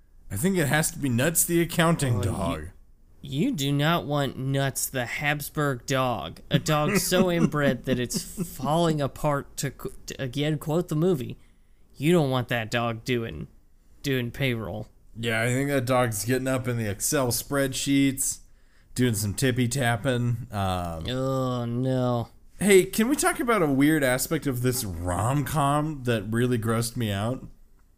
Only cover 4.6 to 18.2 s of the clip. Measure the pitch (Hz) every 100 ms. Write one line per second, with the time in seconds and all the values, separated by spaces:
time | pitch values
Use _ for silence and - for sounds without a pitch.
4.6 | 139 - - 131 120 - 147 147 139 156
5.6 | 147 127 - 131 127 107 78 - - 139
6.6 | - 151 151 202 - 180 185 170 - 147
7.6 | 139 127 - 123 120 - - - - -
8.6 | 131 160 170 151 135 - 151 143 - -
9.6 | 139 - - - - - 131 143 147 151
10.6 | 147 160 175 151 180 147 113 - - -
11.6 | - - - - 147 175 139 127 120 120
12.6 | 110 120 120 113 120 123 113 76 - -
13.6 | - - - - 143 131 120 - 135 117
14.6 | 95 107 110 - - 110 113 113 123 127
15.6 | 139 139 120 127 120 104 107 127 131 131
16.6 | 123 117 107 101 - 151 123 - - 143
17.6 | 135 131 143 139 139 127